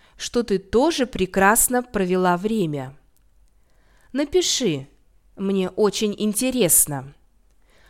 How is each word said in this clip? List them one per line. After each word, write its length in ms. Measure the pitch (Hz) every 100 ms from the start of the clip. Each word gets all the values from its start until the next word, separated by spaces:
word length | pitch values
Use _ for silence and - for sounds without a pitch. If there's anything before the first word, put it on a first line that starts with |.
| _ -
что 240 | - 240
ты 160 | 233 190
тоже 480 | - 214 311 320 254
прекрасно 760 | - 185 190 196 226 - 247
провела 540 | 247 208 180 185 180 175
время. 600 | 208 220 165 143 131 139 _ _ _ _ _ _ _ _ _ _ _
Напиши, 720 | 262 294 370 349 - 233 143 135 _ _ _ _
мне 340 | - 196 196 185
очень 460 | - 208 - 214 202
интересно. 1000 | 214 202 254 254 175 - - 139 139 - _ _ _ _ _ _ _